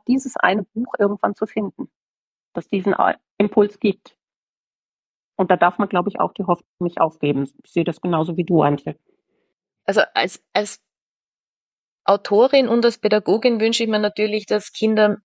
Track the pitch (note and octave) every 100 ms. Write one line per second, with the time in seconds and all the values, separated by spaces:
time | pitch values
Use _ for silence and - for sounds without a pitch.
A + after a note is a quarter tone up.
0 | - C4 C4 - F#3 G#3 F#3+ A3 B3 -
1 | G3+ G3+ G#3 - A3 - G3+ - - _
2 | _ _ _ _ _ - - G3 F#3+ -
3 | F#3 - _ - G3+ - G#3 - G#2 -
4 | - _ _ _ _ _ _ _ _ _
5 | _ _ _ - F#3 F3+ F3 - G3 F3+
6 | F3+ - E3+ - F3+ F3 _ _ F3 -
7 | D#3+ - D3 C#3 C#3 - _ - E3+ -
8 | F3+ E3 D#3+ E3 E3 E3+ D3 D3 - D3+
9 | _ _ _ _ _ _ _ _ - G3
10 | - - F#3 - _ - G#3 - _ _
11 | _ _ _ _ _ _ _ _ _ _
12 | - G3+ - G3+ C4 C#4 A#3+ A#3 A#3 -
13 | - G#3 G#3 A3 B3 A3+ A3+ A#3 A3+ G#3+
14 | G#3 G#3 G#3+ G#3 G3 G#3+ - - G#3+ G#3+
15 | G#3+ G#3